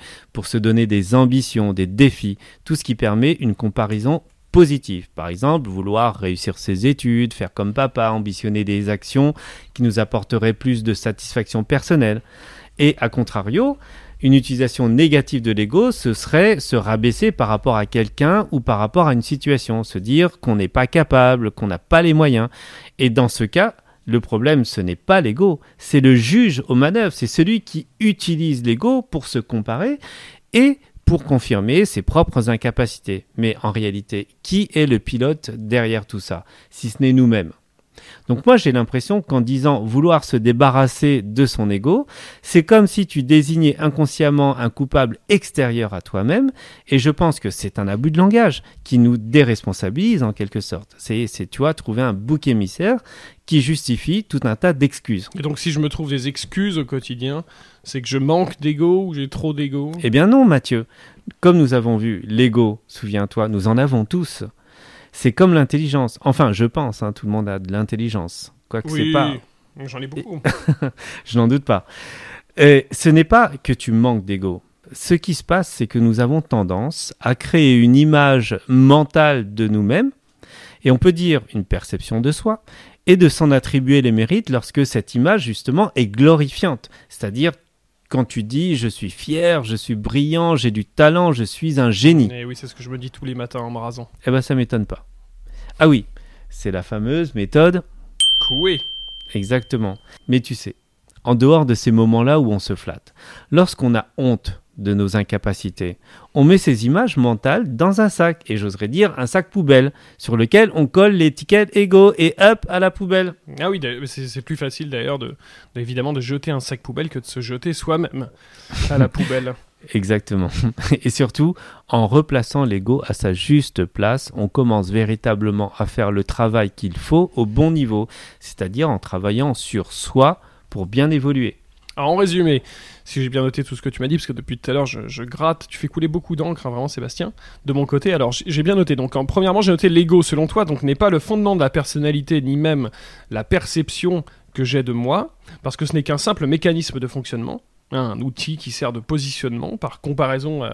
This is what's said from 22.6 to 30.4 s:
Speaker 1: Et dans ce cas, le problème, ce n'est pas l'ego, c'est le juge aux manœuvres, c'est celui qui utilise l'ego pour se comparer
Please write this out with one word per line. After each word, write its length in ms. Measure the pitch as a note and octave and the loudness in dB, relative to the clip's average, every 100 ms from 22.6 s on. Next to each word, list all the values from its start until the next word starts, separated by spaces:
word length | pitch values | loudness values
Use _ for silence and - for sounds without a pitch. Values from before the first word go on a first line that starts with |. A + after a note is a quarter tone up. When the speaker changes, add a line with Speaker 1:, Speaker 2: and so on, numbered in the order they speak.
| - - - - | -20 -20 -16 -2
Speaker 1:
Et 120 | B2+ | 0
dans 200 | A2+ A#2+ | 2 0
ce 140 | - | 0
cas, 320 | A2 E3+ A3 - _ _ - | -2 0 0 -2 _ _ -2
le 120 | A2+ | -2
problème, 460 | - A2 C3 D3+ A#2 | -2 -2 2 2 0
ce 160 | - | -2
n'est 140 | F2+ F2 | -4 -4
pas 260 | - F#3+ | 0 2
l'ego, 380 | C3 A2+ G3 D#3 _ _ | 2 0 0 0 _ _
c'est 240 | - D3 | -2 4
le 140 | C3 B2 | 6 6
juge 480 | A2+ G3+ A#3 C3 - | 4 4 4 0 0
aux 80 | B2+ | 2
manœuvres, 380 | C#3+ G#3+ G#3 | 2 2 -2
c'est 140 | - A#2 | -4 -6
celui 340 | - E3 A3+ | 0 0 0
qui 240 | - D3+ - - | -4 -12 -12 -2
utilise 640 | G#3+ G3 - D#3+ E3 C3 | -2 0 -2 -2 -2 -2
l'ego 400 | A#2+ A2+ A#3 C4 | -2 0 0 0
pour 240 | A#3 D#3+ - | -2 -8 -6
se 100 | B2+ | -8
comparer 640 | - A2+ G#2+ A#2 A3 C#4+ - - - - | -4 -6 -4 -4 -4 -6 -10 -20 -20 -20